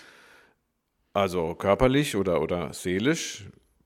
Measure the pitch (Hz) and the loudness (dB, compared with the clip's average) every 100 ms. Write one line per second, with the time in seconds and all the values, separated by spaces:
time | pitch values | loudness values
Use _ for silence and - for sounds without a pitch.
0 | - - - - _ _ _ _ _ _ | -20 -20 -20 -20 _ _ _ _ _ _
1 | _ 101 98 87 82 85 98 98 127 135 | _ -2 0 0 -4 0 2 4 4 4
2 | 147 104 92 80 80 87 78 - 95 92 | 0 0 2 2 0 -2 -4 -6 -4 0
3 | 123 165 - - 95 - _ _ | 0 -2 -4 -12 -16 -20 _ _